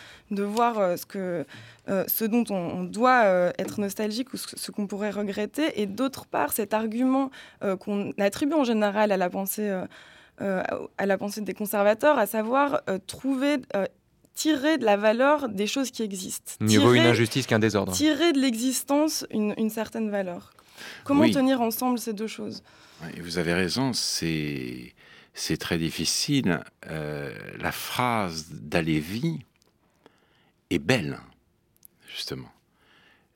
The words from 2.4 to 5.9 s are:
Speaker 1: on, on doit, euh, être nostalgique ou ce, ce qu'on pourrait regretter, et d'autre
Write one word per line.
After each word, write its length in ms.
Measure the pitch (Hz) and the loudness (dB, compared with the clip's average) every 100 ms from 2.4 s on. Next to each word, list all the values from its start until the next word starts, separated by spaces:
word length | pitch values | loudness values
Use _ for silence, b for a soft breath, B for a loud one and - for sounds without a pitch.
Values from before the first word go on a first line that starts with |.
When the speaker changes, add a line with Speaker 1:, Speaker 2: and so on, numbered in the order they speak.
| 220 | 0
Speaker 1:
on, 60 | |
on 300 | 196 170 180 | -2 -4 -4
doit, 400 | 180 190 254 254 | -6 0 4 6
euh, 260 | 208 180 180 - | 6 4 2 0
être 220 | 185 - | -4 -4
nostalgique 520 | 202 196 214 214 262 | -4 -2 -4 -4 -6
ou 40 | 196 | -8
ce, 200 | - - | -12 -12
ce 140 | - | -10
qu'on 160 | - 202 | -6 -6
pourrait 240 | 196 208 | -4 -4
regretter, 720 | 196 208 196 208 - 311 - | -4 -4 -4 -4 -2 -2 -2
et 40 | |
d'autre 400 | 202 | -4